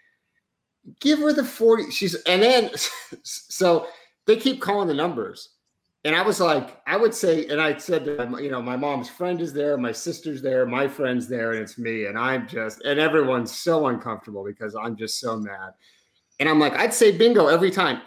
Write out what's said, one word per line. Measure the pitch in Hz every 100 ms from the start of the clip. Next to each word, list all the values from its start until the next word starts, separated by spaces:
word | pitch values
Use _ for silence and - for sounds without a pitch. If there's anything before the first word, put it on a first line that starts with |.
| _ _ _ _ _ _ _ _ - -
Give | 277 302
her | 302
the | 294
forty. | 247 - 226 226 156
She's, | - 196 175
and | - 185
then, | 226 254 208 147 - -
<laughs> | - -
so | - - - - 185 170 - - _ _ -
they | 226
keep | 269 247
calling | 185 202 185
the | 143
numbers. | 170 139 95 - - _ _ _ _ _
And | 151 165
I |
was | 196 196
like, | 175 147 131 - -
I | 185
would | 226
say, | 226 185 160 151
and | 147
I | 156 147
said | - 165 147
that, | 147 120 123
you | 143
know, | 127
my | 120 127
mom's | 143 139 123
friend | - 180 175
is | 165
there, | 139 147 143
my | 123
sister's | 110 170 - 160 135
there, | 131 127 123
my | 123 139
friend's | 139 135 127 107
there, | 123 113
and | 113
it's | 104 -
me. | 117 113 104
And | 107
I'm | 123 131 117
just, | 117 110 -
and | 131 143
everyone's | 156 156 135 127 113 -
so | 175 165 143
uncomfortable | 120 120 107 - 101
because | 98 101 107 107
I'm | 113 110
just | 110 -
so | 123 110
mad. | 104 98 95 _ _ _ _ _ _ _
And | 147
I'm | 156
like, | 147
I'd | - 220 -
say | 220 175
bingo | 233 220 151
every | 165 190
time, | 185 170 120